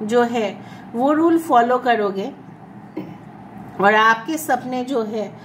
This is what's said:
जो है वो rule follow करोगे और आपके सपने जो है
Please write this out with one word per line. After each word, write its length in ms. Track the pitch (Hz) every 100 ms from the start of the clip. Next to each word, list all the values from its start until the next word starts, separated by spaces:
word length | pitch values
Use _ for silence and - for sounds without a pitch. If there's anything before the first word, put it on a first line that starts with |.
जो 200 | 214 240
है 340 | 240 233 208 - - - -
वो 200 | 226 269
rule 260 | 302 339 330
follow 400 | 330 254 233 247
करोगे 540 | 247 220 202 190 226 294 - - - - - - - - - - - - - -
और 140 | 196
आपके 440 | 214 220 226 - 311
सपने 460 | - 254 254 254
जो 180 | 247 269
है 260 | 214 220 196 -